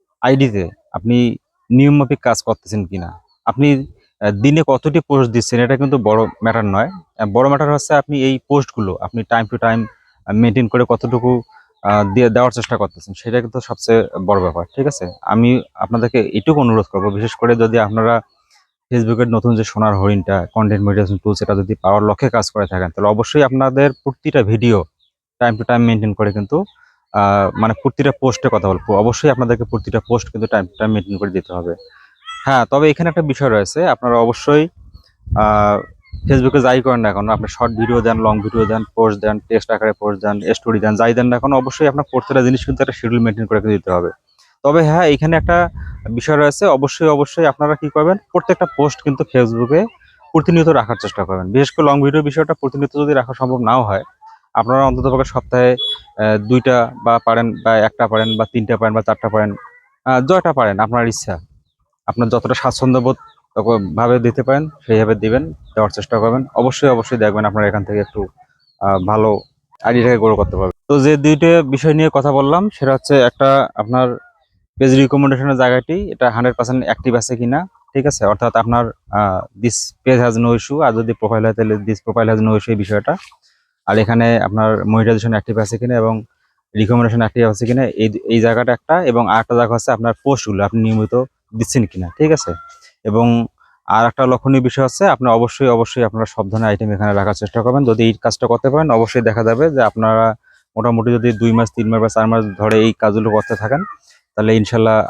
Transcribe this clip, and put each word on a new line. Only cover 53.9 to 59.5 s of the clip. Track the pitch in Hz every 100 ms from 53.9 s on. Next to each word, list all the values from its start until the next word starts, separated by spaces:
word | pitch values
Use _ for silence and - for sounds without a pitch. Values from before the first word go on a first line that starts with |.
| 98 - _ - - _
আপনারা | - 120 131 135
অন্ততপক্ষে | 127 131 131
সপ্তাহে, | 131 131 - 127 123
আহ, | 123 - - - - 107 107 104
দুইটা | 127 131 123 120 127
বা | 117 117 -
পারেন | 113 117 101
বা | 113 110
একটা | 107 - 113
পারেন | 110 110 110
বা | 113
তিনটা | 120 107 110
পারেন | 110
বা | 110
চারটা | 110 107 113
পারেন, | 107 107